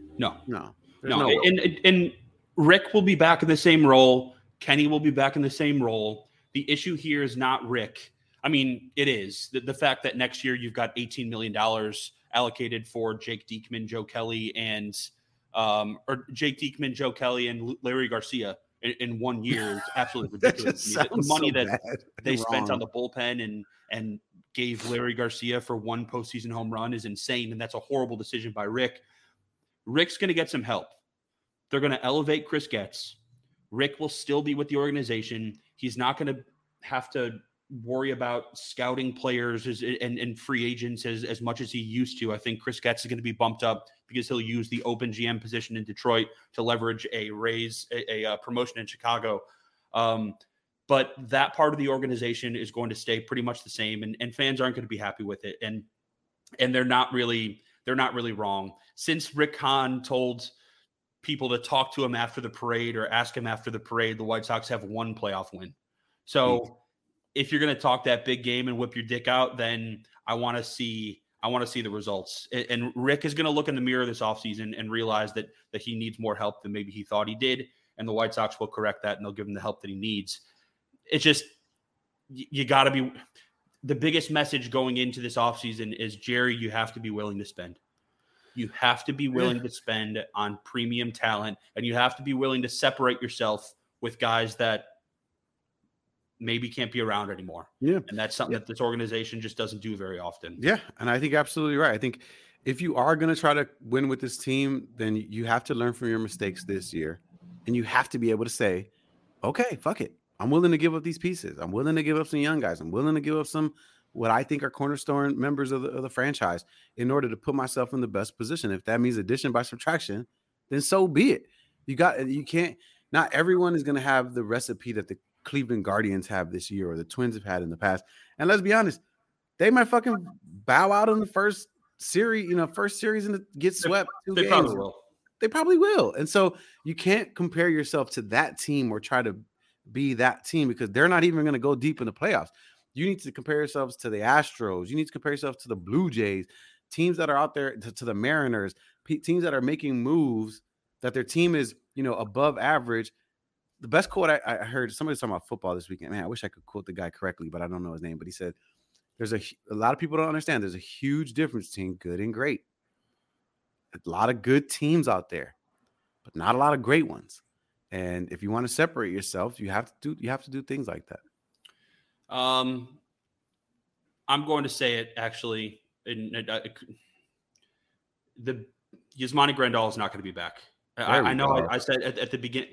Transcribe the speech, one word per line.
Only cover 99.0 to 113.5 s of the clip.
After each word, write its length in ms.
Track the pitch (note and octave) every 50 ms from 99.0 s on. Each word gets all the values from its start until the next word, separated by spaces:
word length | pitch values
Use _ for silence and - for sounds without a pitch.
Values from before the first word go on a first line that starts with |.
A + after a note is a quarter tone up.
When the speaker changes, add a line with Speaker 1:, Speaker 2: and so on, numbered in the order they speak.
| A#2 G#2+ A2+ A2+ A2+ - A#2 A2+
Speaker 1:
just 160 | A2+ G#2+ -
doesn't 240 | - A2+ G#2+ A2 G2+
do 140 | G#2 A2 G#2
very 240 | F#2+ F#2+ F#2+ F#2 F2
often. 380 | F2 F2 - - - E2 E2+ -
Speaker 2:
Yeah, 200 | A#2 E3 A3 G#3+ - - - -
and 100 | A2+ A#2+
I 100 | A#2+ B2+
think 140 | D3+ C#3+ C#3+
absolutely 440 | D3+ C#3+ - - D#3+ D3+ D3 C#3+
right. 160 | C#3+ D#3 C#3 G#2+
I 40 |
think 240 | G#2+ C3 B2+ - - - - - - - _ _ _ -
if 160 | C3+ C3 B2+
you 140 | F3+ D#3+ C3
are 200 | B2 B2 D3+ E3
gonna 200 | D3+ D#3+ D#3+ D#3+
try 180 | D#3 E3+ D3 C#3+
to 140 | D3 C3+ - - -
win 260 | - A2+ B2 C3+ C#3
with 120 | C3+ C3 B2
this 180 | C3+ A#2+ -
team, 500 | - - C3+ C3 C3+ C#3 C3+ C#3 C3 - - -
then 200 | - A2 A2 G#2+
you 300 | A2 G#2+ - G#2+ A2+ A2+
have 180 | A#2 A2+ B2 -
to 100 | - C#3+
learn 180 | A#2 A#2+ B2 A#2+
from 160 | - B2+ A#2
your 100 | A2+ A2
mistakes 440 | A2 G#2 - - G#2+ G2 F2+ - -
this 300 | G2 G2 F#2+ F2+ - -
year, 280 | D#2+ D#2 D#2 E2+ - _ _ - - - - - - -
and 100 | A2+ B2
you 80 | A#2+ A2+
have 240 | A2+ - B2 C3+ -
to 100 | - A#2+
be 100 | A#2 A2+
able 140 | A2 G#2+ A#2
to 60 | A#2
say, 420 | - - A#2 G2+ F2+ F#2 G2+ - _ _ _ _ _ _ _ _ _ _ -
"Okay, 340 | A#2 D3 - A#3+ B3 D#3 -
fuck 180 | - D3+ A3 -
it. 140 | G#2+ - - _ _ _ _ -
I'm 100 | G2+ B2+
willing 220 | D3 E3+ F3+ F3
to 60 | E3
give 160 | D3+ D#3+ E3 D#3+
up 100 | D#3+ D3
these 140 | E3+ D#3+
pieces. 400 | E3 - F3+ F3+ E3 - D#2 D2 -
I'm 120 | E2 F2+
willing 240 | F#2+ A2+ C#3 D#3 E3
to 80 | D#3+ D3
give 160 | D3+ D3+ D#3
up 80 | D#3
some 120 | - D#3 D3
young 200 | C#3+ D3+ D#3+ D3+
guys. 220 | A#2 F2 E2+ D#2+
I'm 100 | D#2+ E2
willing 240 | F2+ A#2 C#3+ D#3 D#3
to 60 | D3+
give 160 | C#3+ D3+ D#3
up 100 | D#3 D3
some, 260 | -